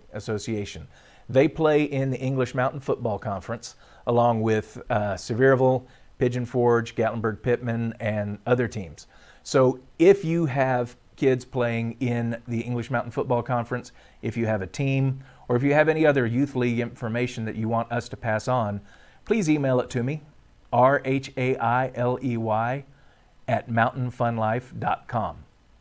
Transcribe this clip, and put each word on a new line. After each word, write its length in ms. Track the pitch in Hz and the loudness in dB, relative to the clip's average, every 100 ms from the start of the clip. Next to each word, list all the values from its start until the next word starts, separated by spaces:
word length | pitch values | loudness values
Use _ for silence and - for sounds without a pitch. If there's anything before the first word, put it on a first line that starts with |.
| - | -12
Association. 720 | 104 101 107 117 107 101 80 - - - - - | -12 -6 -4 -4 -6 -6 -10 -16 -20 -20 -20 -2
They 180 | 131 151 | 2 2
play 360 | 156 156 151 | 2 2 4
in 280 | 147 139 135 | 2 -2 -2
the 80 | 127 | -2
English 340 | 131 135 123 | -2 -2 -2
Mountain 280 | 135 131 143 | 0 -2 -2
Football 360 | 135 131 117 101 | -4 -2 -2 -4
Conference, 580 | 117 98 - 113 - - - - - | -4 -6 -6 -10 -12 -20 -20 -12 -2
along 340 | 120 120 113 | 2 4 2
with, 400 | 110 107 - - - | 2 0 -2 -10 -4
uh, 240 | 117 104 | -2 -2
Sevierville, 720 | 92 - 113 135 127 131 127 127 - - - | -4 -6 2 4 6 4 2 -4 -20 -16 -2
Pigeon 280 | 127 123 120 | -2 -2 -4
Forge, 500 | 127 120 117 117 - | 2 4 4 2 0
Gatlinburg 460 | 110 113 110 104 | -2 0 -4 -2
Pittman, 520 | 131 120 123 117 113 - | -2 0 0 -4 -4 -4
and 360 | 110 107 104 104 - | -4 -2 -4 -6 -2
other 220 | 123 113 | 0 0
teams. 400 | 113 85 73 - - - - | -4 -12 -14 -20 -20 -20 -20
So 360 | - 139 127 135 - - | -2 2 4 2 -6 4
if 280 | 170 196 160 | 6 6 4
you 200 | 170 156 | 0 0
have 520 | 135 131 127 120 - _ - | 0 0 0 -4 -8 _ 0
kids 300 | 135 127 - | 2 2 0
playing 500 | 131 120 117 113 113 | -2 0 0 -4 -2
in 340 | 123 120 117 117 - | -2 0 -2 -6 -6
the 100 | 113 | -6
English 320 | 117 120 117 | -4 -4 -2
Mountain 200 | 123 117 | -4 -4
Football 300 | 135 127 120 | -4 -2 -2
Conference, 520 | 113 123 113 123 - - - - | 0 -2 -2 -6 -8 -18 -20 -10
if 140 | 117 113 | -6 -2
you 100 | 110 | -2
have 160 | 107 | -2
a 60 | - | -4
team, 560 | - 139 135 135 135 - - - | -4 0 2 0 -2 -8 -14 -2
or 80 | 123 | 0
if 80 | |
you 100 | 139 | 2
have 140 | 147 151 | 4 4
any 180 | 156 156 | 4 4
other 200 | 139 117 | 4 2
youth 320 | 117 139 127 | 2 0 0
league 240 | 123 117 | 0 0
information 640 | 117 - 113 120 123 - 110 | -4 -6 -6 -2 -2 -4 -6
that 100 | 107 | -4
you 140 | 110 | -2
want 200 | 113 117 | -2 -2
us 200 | 120 - | -4 -6
to 80 | - | -6
pass 320 | 117 107 131 | -2 -2 0
on, 320 | 120 107 101 - - - - | 0 0 -4 -10 -20 -20 -10
please 260 | - 226 156 | -2 0 2
email 300 | 151 139 127 | 2 2 2
it 100 | - | 0
to 120 | 123 | -2
me, 180 | 120 151 - - - _ - | -4 -4 -10 -20 -20 _ -4
R 280 | 120 131 139 131 | 4 6 4 2
H 260 | 135 135 - | -2 -2 -2
A 180 | 127 131 | -2 0
I 360 | 113 123 131 123 | 0 0 0 -2
L 240 | 123 123 | -2 -2
E 140 | 131 117 | -2 -2
Y 480 | 110 107 117 139 - - - _ _ _ - | 0 0 -2 -4 -8 -20 -20 _ _ _ -4
at 220 | 113 - | -4 0
mountainfunlife 1080 | 113 120 135 123 - 120 117 110 117 127 - | 2 2 0 -6 -2 -2 0 0 -2 -4 -8
dot 300 | 107 - - | -4 -4 -4
com. 300 | 117 92 - - _ _ - | -4 -4 -6 -18 _ _ -20